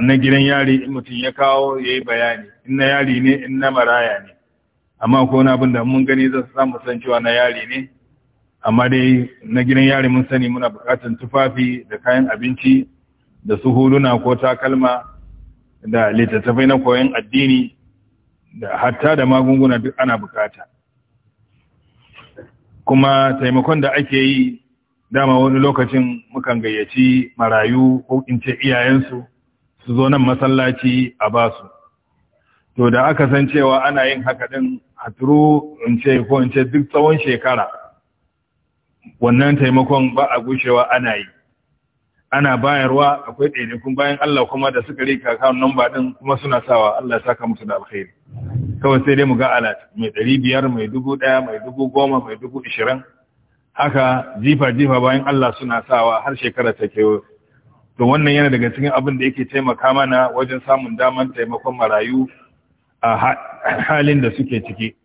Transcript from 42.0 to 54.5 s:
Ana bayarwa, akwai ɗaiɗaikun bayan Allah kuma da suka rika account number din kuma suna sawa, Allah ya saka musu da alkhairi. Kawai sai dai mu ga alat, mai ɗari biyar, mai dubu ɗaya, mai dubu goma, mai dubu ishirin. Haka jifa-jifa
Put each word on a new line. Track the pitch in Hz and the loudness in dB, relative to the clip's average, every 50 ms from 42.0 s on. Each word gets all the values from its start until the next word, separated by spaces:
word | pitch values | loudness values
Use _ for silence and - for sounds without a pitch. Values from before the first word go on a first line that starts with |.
| _ _ _ _ _ _ | _ _ _ _ _ _
Ana | - 139 147 139 131 120 | -2 0 2 2 2 2
bayarwa, | 117 139 147 143 135 131 131 139 143 143 143 139 - - | 2 0 2 2 0 2 2 4 4 4 2 0 -6 -12
akwai | 117 127 139 147 | -4 -2 -2 -2
ɗaiɗaikun | 147 127 123 113 117 117 - 135 131 | -2 -4 -8 -8 -10 -10 -8 -6 -4
bayan | 131 139 143 143 139 | -2 -2 -2 -2 -2
Allah | 143 151 147 135 123 | -2 0 0 0 0
kuma | - - 131 135 135 | -2 -2 -4 -4 -2
da | 127 123 110 | -2 -4 -6
suka | - 143 - 131 | -6 -8 -6 -4
rika | 135 139 131 - 123 | -4 -4 -2 -4 -4
account | 117 110 131 131 127 127 | -4 0 0 0 0 2
number | 135 131 135 131 123 120 | 0 0 0 0 -2 -2
din | - 131 127 127 127 | -2 -4 -6 -6 -8
kuma | - 131 135 139 127 | -8 -4 -4 -4 -4
suna | - 143 131 123 - - | -2 -4 -4 -4 -2 0
sawa, | 127 117 107 104 107 117 | 2 2 2 2 0 -2
Allah | 127 127 120 110 | -4 -4 -6 -4
ya | - | -2
saka | 127 120 - 120 113 | -4 -4 -4 -4 -6
musu | 113 - 110 | -6 -8 -8
da | 104 101 - | -8 -8 -8
alkhairi. | 98 - 113 98 95 - _ _ _ _ - - - - - 120 - - - - | -8 -10 -12 -12 -12 -14 _ _ _ _ -18 -16 -12 -10 -8 -8 -8 -8 -8 -4
Kawai | - 139 135 131 135 | 0 2 2 2 2
sai | 143 139 | 2 2
dai | 135 139 | 2 2
mu | 135 127 | 2 2
ga | 113 131 127 120 120 | 0 0 0 0 0
alat, | 117 110 104 - - _ _ - | -2 -2 -6 -8 -12 _ _ -8
mai | 113 110 - | -8 -6 -4
ɗari | - 110 120 135 139 | -4 0 0 0 0
biyar, | 123 127 127 135 135 131 | 0 0 0 0 0 -2
mai | 123 117 107 107 | -2 -4 -6 -6
dubu | 110 131 127 135 139 135 | -8 -6 -6 -6 -6 -2
ɗaya, | 131 135 131 131 131 | 0 0 0 0 -2
mai | 127 110 107 107 | -4 -8 -12 -12
dubu | 131 123 135 135 131 | -12 -8 -6 -6 -2
goma, | - 139 139 135 135 131 - | 0 0 0 2 0 -2 -4
mai | - 143 - | -6 -12 -14
dubu | 123 127 127 135 127 | -14 -14 -14 -14 -12
ishirin. | 117 - 113 110 120 131 131 - - _ _ _ _ _ _ _ _ _ _ _ _ _ | -10 -8 -6 -4 -4 -4 -4 -8 -14 _ _ _ _ _ _ _ _ _ _ _ _ _
Haka | - 143 147 107 135 131 127 127 127 - - - 104 107 | -4 -2 0 0 2 2 2 0 -2 -4 -8 -10 -2 0
jifa-jifa | 139 | 0